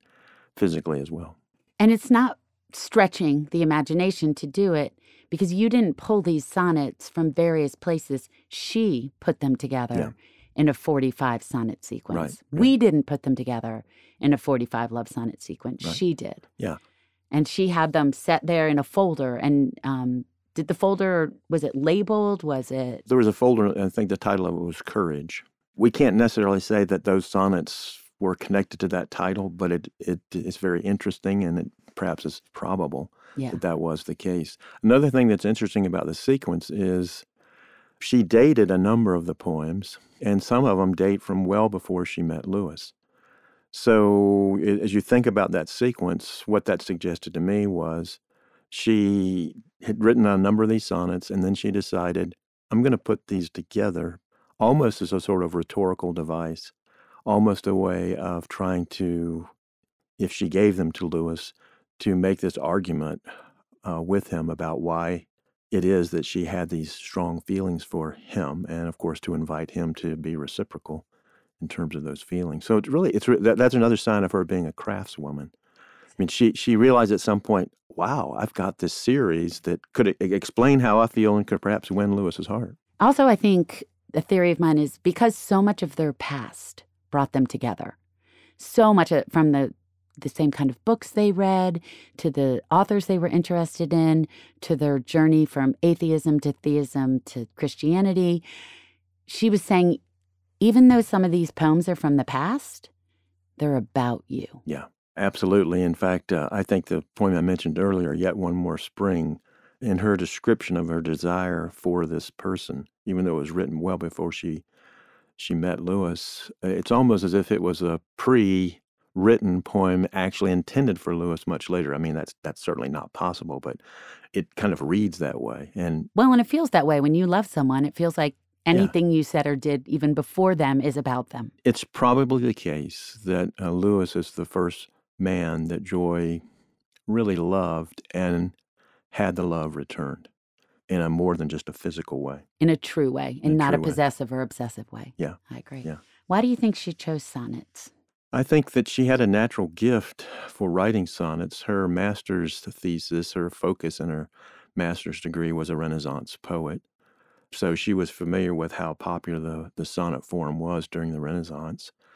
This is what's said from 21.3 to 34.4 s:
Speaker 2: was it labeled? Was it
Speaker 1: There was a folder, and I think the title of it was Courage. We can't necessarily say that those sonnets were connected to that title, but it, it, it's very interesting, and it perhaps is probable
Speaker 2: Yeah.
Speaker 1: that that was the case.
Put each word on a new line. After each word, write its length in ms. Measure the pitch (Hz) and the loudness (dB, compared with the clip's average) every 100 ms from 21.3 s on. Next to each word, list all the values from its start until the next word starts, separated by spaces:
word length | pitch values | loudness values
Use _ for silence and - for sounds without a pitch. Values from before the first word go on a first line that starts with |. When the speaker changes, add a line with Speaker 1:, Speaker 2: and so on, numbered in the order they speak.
| - - | -6 -4
Speaker 2:
was 160 | 165 | -2
it 100 | 143 | -2
labeled? 680 | 135 151 190 208 214 208 196 | -2 2 2 2 0 0 -2
Was 280 | 151 135 127 | -2 -4 -4
it 340 | 131 123 120 - | -6 -6 -8 0
Speaker 1:
There 100 | 127 | 4
was 100 | 107 | 4
a 60 | |
folder, 320 | 104 123 117 104 | 4 4 4 2
and 180 | - | 0
I 40 | 95 | -2
think 220 | - 101 | -2 -2
the 80 | 98 | -2
title 280 | 107 98 87 | 0 0 0
of 80 | |
it 60 | 85 | -4
was 220 | 85 80 | -6 -8
Courage. 640 | - 110 87 73 76 - - _ _ - | -6 -4 -2 -4 -8 -16 -18 _ _ 2
We 140 | 117 | 2
can't 240 | - 131 101 | 4 4 6
necessarily 440 | 117 - 101 98 | 4 4 2 2
say 240 | - 107 | 2 2
that 200 | 95 95 | 2 0
those 220 | - 95 - | 2 2 2
sonnets 720 | 98 98 90 76 - - - - - | 2 2 2 -2 -10 -14 -16 -20 -6
were 140 | 95 | -4
connected 440 | 92 - 196 - - | -4 -2 0 0 -4
to 80 | - | -2
that 220 | 92 - | -2 -4
title, 380 | - 92 98 95 | -4 -4 -2 -6
but 240 | 85 92 | -4 -2
it, 160 | 87 - - | -2 -6 -12
it, 220 | - 90 _ | -6 -6 _
it's 280 | 90 85 - | -8 -8 -4
very 240 | 95 87 | -2 -2
interesting, 600 | 95 101 101 - 98 98 | -2 -2 -4 -4 -2 -2
and 160 | 90 85 | 0 -2
it 120 | 82 _ _ | -4 _ _
perhaps 320 | - 92 80 78 | -6 -6 -4 -8
is 160 | - _ | -10 _
probable 580 | - 87 92 76 67 76 _ - - | -12 -6 -4 -4 -6 -12 _ -18 -10
Speaker 2:
Yeah. 140 | 131 | -8
Speaker 1:
that 120 | - | -4
that 180 | 90 80 | -4 -2
was 240 | 80 80 | -4 -6
the 100 | - | -8
case. 440 | - 95 90 | -8 -4 -4